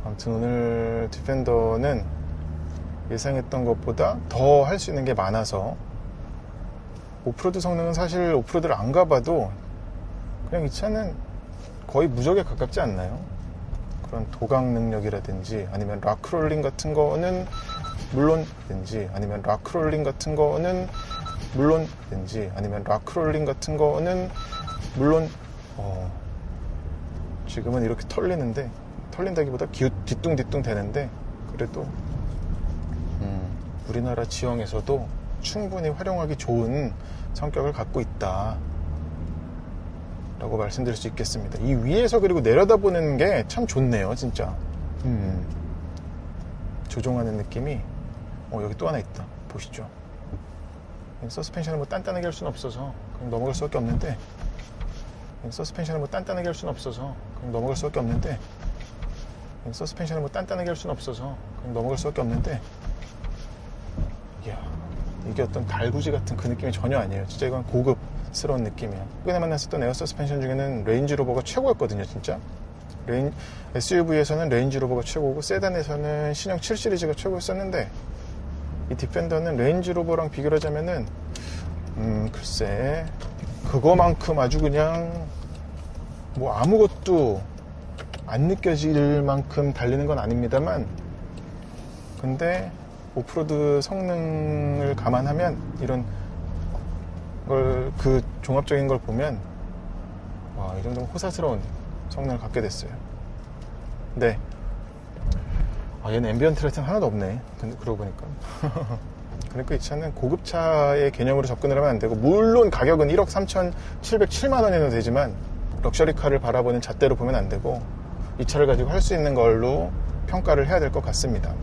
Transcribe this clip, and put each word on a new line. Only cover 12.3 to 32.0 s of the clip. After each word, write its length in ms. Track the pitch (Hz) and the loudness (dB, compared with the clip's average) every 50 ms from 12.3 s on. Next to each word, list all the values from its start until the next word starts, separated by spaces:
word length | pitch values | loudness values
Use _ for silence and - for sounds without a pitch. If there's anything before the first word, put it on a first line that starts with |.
| 180 202 180 | 4 4 4
가깝지 380 | - 113 - 160 - - 202 | 2 0 -2 -2 0 0 0
않나요? 400 | 165 123 98 92 92 92 110 135 - - - - - - - - - - - - - - - - - | 0 0 0 0 -2 -4 -4 -6 -8 -8 -8 -8 -8 -8 -8 -10 -8 -6 -6 -6 -6 -6 -6 -8 -6
그런 240 | - - 117 110 - | -6 -4 -4 -4 -6
도각 340 | - - 120 113 139 131 127 | -4 -4 0 2 2 4 4
능력이라든지 1040 | 127 120 117 113 117 110 107 104 107 104 98 95 - 95 92 95 101 113 107 98 95 | 2 2 2 2 2 0 0 0 -2 -2 -2 -4 -4 -6 -6 -6 -4 -4 -4 -4 -4
아니면 300 | 95 101 107 101 104 101 | -4 -4 -4 -4 -4 -2
락크롤링 600 | 98 107 107 - - - - 170 156 151 151 151 | 0 0 0 0 -2 -2 0 0 2 2 2 2
같은 320 | 147 139 - - - 156 151 | 0 -2 -2 -2 -4 0 2
거는 520 | 151 151 147 151 151 170 180 185 180 185 - - - - - - - - - - - - - - | 4 4 4 4 2 0 0 0 -2 -4 -6 -8 -8 -8 -8 -8 -8 -8 -8 -8 -8 -8 -2 2
물론, 320 | 131 143 151 160 160 156 160 - - - - | 4 6 6 6 4 2 -4 -8 -12 -10 -6
든지 420 | 98 95 95 95 110 110 101 95 98 | -6 -6 -6 -4 -4 -4 -4 -4 -4
아니면 280 | 98 104 101 104 104 95 | -4 -4 -2 -4 -4 0
락크롤링 600 | 98 104 110 - - - 170 156 156 151 151 151 | 0 0 0 -2 -4 -2 0 0 2 2 2 0
같은 320 | 139 135 - - 156 156 | 0 -2 -2 -4 -2 2
거는 540 | 147 151 147 151 151 165 180 185 185 185 180 - - - - - - - - - - - - - | 4 4 4 4 2 2 0 0 0 -2 -4 -6 -8 -8 -6 -8 -8 -6 -6 -6 -8 -8 -4 0
물론, 320 | 131 139 151 160 160 160 156 - - - - | 4 4 6 6 4 2 -2 -6 -12 -10 -8
든지 420 | - 95 92 92 104 110 104 92 95 98 | -6 -6 -6 -4 -4 -4 -4 -4 -4 -4
아니면 260 | 101 104 101 104 101 | -4 -4 -4 -4 0
락크롤링 640 | 95 104 107 - - - 180 160 156 156 151 151 | 0 0 0 0 -4 -2 0 0 2 2 2 0
같은 320 | 139 139 - - - 156 147 | 0 -2 -4 -4 -4 0 4
거는 520 | 151 147 147 151 160 175 185 185 185 185 - - - - - - - - - - - - - - | 4 4 4 2 0 0 0 0 -2 -4 -6 -8 -8 -8 -8 -8 -8 -8 -8 -6 -6 -6 -2 2
물론, 320 | 131 147 160 160 160 - - - - - - - - - - - | 4 6 6 6 4 0 -6 -10 -12 -12 -14 -14 -14 -14 -10 -8
어, 340 | 101 98 95 92 92 90 92 - - - - - - - - - - - - - - - - - - - - - - - - - - - | -6 -6 -4 -4 -6 -6 -6 -8 -8 -8 -8 -8 -8 -8 -8 -6 -6 -6 -6 -6 -6 -6 -8 -8 -8 -8 -8 -8 -8 -6 -8 -8 -8 -6
지금은 360 | - 117 110 120 120 127 117 | -6 -4 -2 0 0 2 2
이렇게 220 | 113 117 - - - | 0 0 -2 -4 -4
털리는데 720 | - - - 180 180 170 135 120 110 143 135 120 113 - - - - - - - | -2 0 0 2 0 0 0 -2 -2 -2 -4 -6 -8 -10 -12 -12 -12 -12 -12 -12
털린다기보다 560 | - - 180 190 180 160 151 139 127 123 - 151 | -6 -4 -2 0 2 2 0 0 0 -2 -2 -4
기웃-, 380 | - - 131 131 110 - - | 0 2 2 2 2 0 -4
뒤뚱뒤뚱 560 | - - - - 165 160 135 127 - - 147 | -4 -4 -2 0 0 2 0 0 0 -2 -2
되는데, 480 | 135 123 110 104 101 101 107 143 143 127 - - - - - - - - - | 0 0 0 0 -2 -2 -2 -2 -4 -4 -6 -8 -8 -8 -8 -8 -8 -8 -4
그래도, 340 | - 123 117 - - 143 135 - - | -4 -4 -4 -4 -6 -6 -6 -6 -6